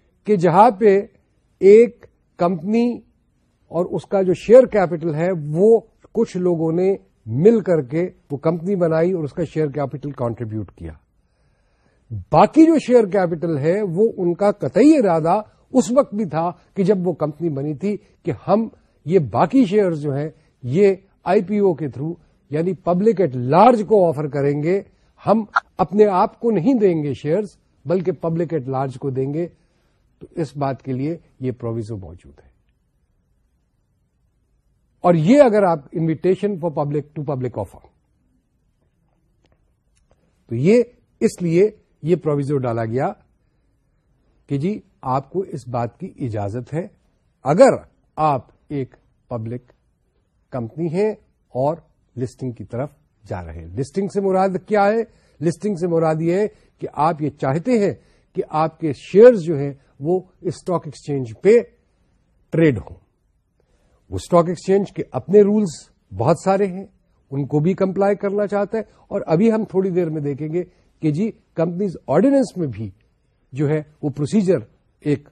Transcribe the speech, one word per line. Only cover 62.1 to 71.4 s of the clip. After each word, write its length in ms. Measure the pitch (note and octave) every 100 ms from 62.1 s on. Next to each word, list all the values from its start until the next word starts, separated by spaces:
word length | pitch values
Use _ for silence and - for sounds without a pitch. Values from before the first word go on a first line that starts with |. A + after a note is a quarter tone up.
| _ _ _ _
ٹریڈ 280 | D#3 D#3+ G#2+
ہوں۔ 180 | - - _ _ _ _ _ _ _ _ _ _ _
وہ 60 | F#2
اسٹاک 320 | - F3 E3
ایکسچینج 440 | F3 - G3 F#3+
کے 100 | E3 -
اپنے 280 | B2+ - G3+
رولز 500 | G3+ G#3+ G3 - - _ _ G2
بہت 180 | A#2+ E3+
سارے 220 | F#3+ G3 G3+
ہیں، 200 | F#3 G2 _ _ _ _
ان 160 | C#3 C#3
کو 140 | D3+
بھی 140 | E3
کمپلائی 420 | F3+ F#3+ F#3 G3 G3+
کرنا 300 | G3+ G3+ G3+
چاہتا 320 | G3+ G3+ A3+
ہے، 40 | - _ _
اور 120 | G3+ -
ابھی 260 | D#3+ A3+
ہم 120 | A3
تھوڑی 260 | G#3 F#3+ F#3+
دیر 200 | F3 E3
میں 100 | D#3
دیکھیں 320 | C#3+ C3+ D#3
گے 120 | E3+ F3 _ _ _
کہ 100 | D#3
جی 200 | D3 A3 -